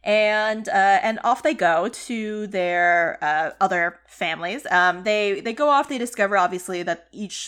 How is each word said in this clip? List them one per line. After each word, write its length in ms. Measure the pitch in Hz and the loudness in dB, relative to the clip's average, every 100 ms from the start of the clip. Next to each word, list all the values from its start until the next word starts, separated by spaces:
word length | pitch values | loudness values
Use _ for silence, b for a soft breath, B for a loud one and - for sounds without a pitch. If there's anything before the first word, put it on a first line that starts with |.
and, 640 | - 214 214 214 214 220 214 | 0 2 2 2 0 -4 -2
uh, 300 | 196 196 196 | 2 4 4
and 160 | 220 220 | 2 0
off 200 | - 254 | 0 0
they 100 | 302 | 0
go 340 | 240 165 160 190 | 0 2 2 0
to 600 | - - 233 214 214 208 | -6 -8 -6 -6 -6 -6
their, 720 | 196 180 175 175 175 170 - | -2 0 2 4 4 2 -2
uh, 300 | 151 151 160 - | -2 -2 -2 0
other 380 | 190 180 170 170 _ | 0 2 -2 -4 _
families. 580 | - 175 160 170 226 - | -8 -6 -4 -6 -8 0
Um, 320 | 180 180 175 | 2 4 2
they, 380 | 185 208 208 196 | 0 0 0 -2
they 120 | - | -4
go 160 | 226 294 | -2 2
off, 180 | 277 277 | 2 2
they 100 | 262 | -4
discover, 360 | 240 - 202 202 | -6 -2 0 2
obviously, 460 | 180 180 - 180 | 2 -2 -6 -6
that 260 | 175 170 - | -4 -6 -8
each 360 | - 202 - | -12 -12 -10